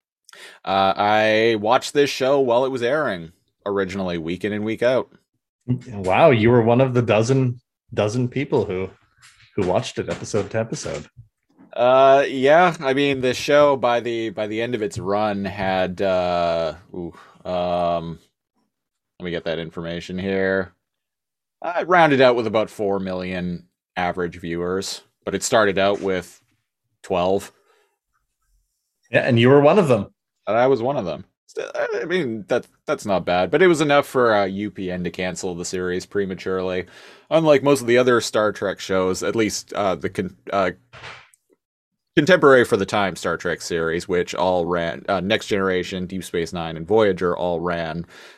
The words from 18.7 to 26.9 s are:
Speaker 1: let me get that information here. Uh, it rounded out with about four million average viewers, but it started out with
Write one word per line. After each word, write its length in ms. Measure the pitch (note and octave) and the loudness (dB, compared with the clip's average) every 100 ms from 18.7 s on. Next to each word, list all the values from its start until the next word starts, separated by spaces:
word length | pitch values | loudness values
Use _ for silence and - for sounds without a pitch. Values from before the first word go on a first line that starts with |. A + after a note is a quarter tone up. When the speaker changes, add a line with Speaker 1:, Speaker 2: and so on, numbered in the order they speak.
| _ _ _ _ _ | _ _ _ _ _
Speaker 1:
let 60 | F2+ | -8
me 40 | |
get 140 | E2+ | -8
that 160 | E2 D#2+ | -6 -6
information 580 | E2 E2+ E2 E2+ - F#2 | -8 -10 -10 -10 -10 -8
here. 540 | G2 F#2+ F#2+ F#2+ F#2 _ _ _ _ _ _ _ _ _ | -4 -2 0 0 -4 _ _ _ _ _ _ _ _ _
Uh, 160 | - F3 | -8 -4
it 80 | D#3+ | 2
rounded 320 | F3+ D#3+ C3+ | 4 6 6
out 140 | B2+ | 6
with 140 | A#2+ A2 | 4 0
about 200 | G#2+ G#2 | -2 -2
four 300 | - G#2 G2 | -4 -4 -2
million 720 | F#2+ F#2 F#2 F#2 F2+ F2 - _ _ - | -4 -6 -6 -6 -6 -8 -12 _ _ -4
average 440 | F2+ F2 F2 F2 | -4 -2 -6 -8
viewers, 640 | F2 E2+ F2 F#2 G2 - - _ | -8 -6 -4 -4 -6 -12 -16 _
but 120 | - F#2+ | -6 -6
it 60 | |
started 340 | - - G#2 F#2+ | 2 4 4 4
out 220 | G2 G2+ | 2 0
with 420 | G2 F#2 F2 - _ _ _ _ _ | -2 -4 -4 -14 _ _ _ _ _